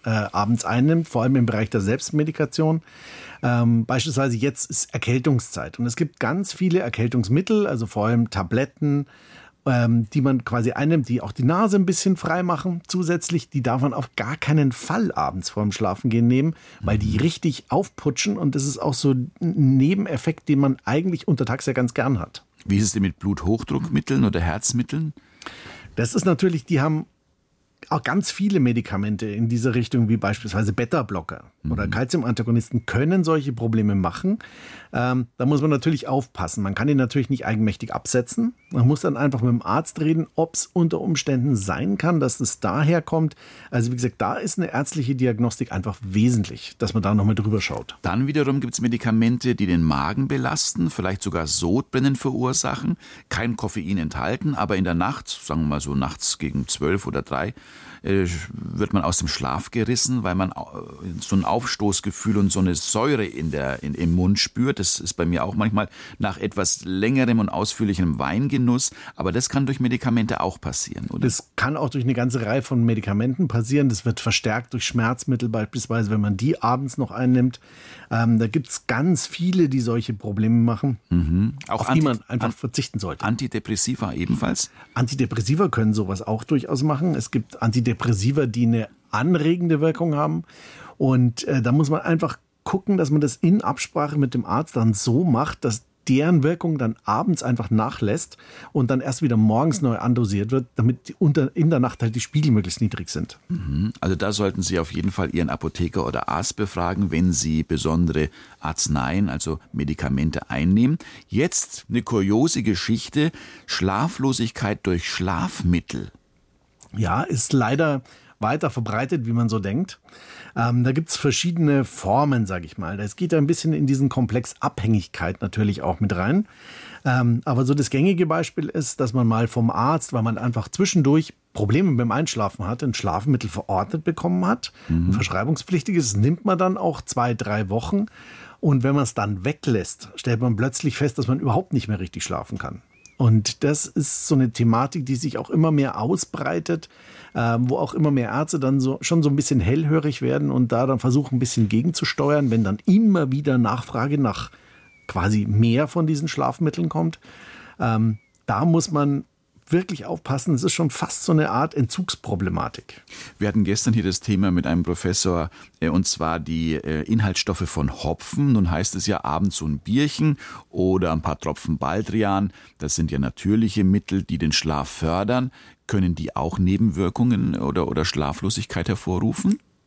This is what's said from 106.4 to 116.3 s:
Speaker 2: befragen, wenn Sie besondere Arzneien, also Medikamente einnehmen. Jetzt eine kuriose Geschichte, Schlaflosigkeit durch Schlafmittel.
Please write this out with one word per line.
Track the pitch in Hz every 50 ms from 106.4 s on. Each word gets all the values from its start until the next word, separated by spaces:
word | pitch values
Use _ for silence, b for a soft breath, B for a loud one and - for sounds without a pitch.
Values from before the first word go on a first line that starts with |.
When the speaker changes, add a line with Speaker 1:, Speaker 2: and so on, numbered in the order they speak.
| 113 - -
Speaker 2:
befragen, | - 107 98 - 90 87 87 95 95 101 85
wenn | - 80 92 92 82
Sie | 73 - 80 78 78 78
besondere | - 80 73 - 80 80 85 87 80 - 78 76 76 B B B B B B
Arzneien, | - 76 78 - - - 76 69 64 65 82 98 101 82
also | 65 76 - 80 78 73 b b -
Medikamente | - 73 73 78 - 76 65 65 65 73 80 76 - - -
einnehmen. | 60 67 78 90 98 110 120 135 156 B B B B B B _
Jetzt | 104 110 151 180 - - - - - - - -
eine | - 120
kuriose | 110 - 120 104 95 98 104 117 147 165 - - 107
Geschichte, | 110 98 92 - - 113 123 - - - 147 151 160 B B B B B B B -
Schlaflosigkeit | - - 87 98 95 104 143 165 - - 131 135 127 - 117 113 - - 117 101 104 - - 95
durch | 90 85 - -
Schlafmittel. | - - 90 95 90 82 - 190 - - - 87 87 82 - - - 60 50 50 - - _ _